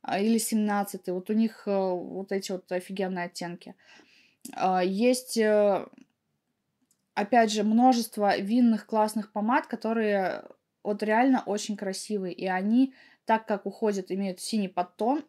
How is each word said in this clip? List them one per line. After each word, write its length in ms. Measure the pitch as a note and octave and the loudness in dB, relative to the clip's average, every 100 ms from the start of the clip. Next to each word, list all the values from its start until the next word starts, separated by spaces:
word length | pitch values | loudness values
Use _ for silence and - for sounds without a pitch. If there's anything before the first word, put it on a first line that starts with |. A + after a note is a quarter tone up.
А, 180 | - F3+ | -4 -2
или 180 | G#3 A3+ | 2 0
семнадцатый. 760 | A3 A3 G#3 G3+ G3+ F#3+ - | 0 -2 0 -2 -4 -6 -6
Вот 160 | F3+ F#3 | -8 -2
у 20 | |
них, 320 | G#3+ A3+ - - | 0 0 -2 -4
э, 40 | |
вот 600 | G3 F#3+ F3+ E3+ F3+ G3 | -2 0 -4 -6 -10 -6
эти 220 | G3 F#3+ | -6 -4
вот 180 | F#3 _ | -10 _
офигенные 540 | F3+ F3+ F#3+ F#3+ F#3 F3 | -8 -6 -6 -4 -4 -8
оттенки. 480 | - E3+ F3 - - _ - _ _ _ _ - | -8 -10 -10 -16 -20 _ -20 _ _ _ _ -18
А, 320 | - F#3 F#3 | -2 0 2
есть, 520 | F3+ F#3+ B3 B3+ - A3+ | 0 2 2 2 -2 0
э, 480 | G#3+ G#3 G#3 F#3+ - - _ _ _ _ _ _ _ _ _ _ _ | 4 4 4 2 -4 -18 _ _ _ _ _ _ _ _ _ _ _
опять 380 | - G#3 A#3+ A3+ | -6 2 4 4
же, 120 | G#3+ | 2
множество 760 | G#3 A3 B3+ B3 A3+ - G3+ F#3 | 2 6 6 4 0 -2 0 0
винных 480 | G3 A#3+ A#3+ A3 - | 0 4 4 2 -2
классных 460 | A3 G#3+ A3 G#3 | 0 0 -2 -6
помад, 340 | G#3 G#3+ C#4 - | -6 0 0 -2
которые 800 | A3+ A3 A3+ G#3+ G3+ F#3 - - - _ _ | -6 -4 0 0 0 0 -4 -12 -20 _ _
вот 180 | - G#3 | -6 -4
реально 400 | G#3+ G#3+ C4+ C4 - | 0 2 4 2 0
очень 300 | G#3 - G3+ | -6 -4 -6
красивые. 580 | F#3+ F#3+ - G#3 F#3 | -6 -8 -6 -6 -6
И 120 | E3+ F#3 | -6 -4
они, 460 | F#3 G3 A#3 C4 - - _ | -2 2 4 2 0 -20 _
так 220 | - A3+ A3 | 0 0 0
как 180 | G3+ G3 | -4 -4
уходят, 460 | G3 A3 G3 F#3 | -2 -2 -2 -4
имеют 280 | F#3+ G3 F3+ | -4 -4 -6
синий 280 | - A3 F#3+ | -4 -2 -2
подтон, 540 | - F3+ _ A3 D4 | -4 -6 _ -2 -2